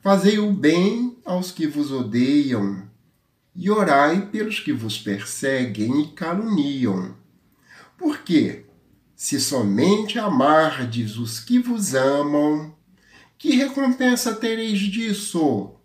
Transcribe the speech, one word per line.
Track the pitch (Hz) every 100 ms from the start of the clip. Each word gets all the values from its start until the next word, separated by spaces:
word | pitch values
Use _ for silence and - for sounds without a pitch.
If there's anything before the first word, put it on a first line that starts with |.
fazei | 196 196 180 214
o | 208
bem | 202 143 170 190 233 247 -
aos | - 180 180
que | -
vos | 156 143 139
odeiam, | 135 117 117 127 147 139 120 98 95 - _ _ _ _ _ _
e | 180 175
orai | 214 185 139 147 175 202
pelos | 214 214 -
que | -
vos | 123 110 107
perseguem | - 101 - - 135 135 123 101 110 143
e | 147
caluniam. | - 165 180 226 196 143 139 120 92 90 - _ _ _ _ _ - - _
Porque, | 339 294 - 160 107 - - _ _ _ _
se | _ - 147
somente | - 135 104 101 165 214 214 226
amardes | 214 131 139 156 156 135 123 117 110 110
os | 113 -
que | - 247
vos | 247 233 196
amam, | 131 131 143 147 147 147 151 156 - _ _ _ - _ _
que | 320
recompensa | 254 277 269 277 254 254 240 240
tereis | 208 233 226 226 202
disso? | 202 202 226 196 - 175 151 110 90 -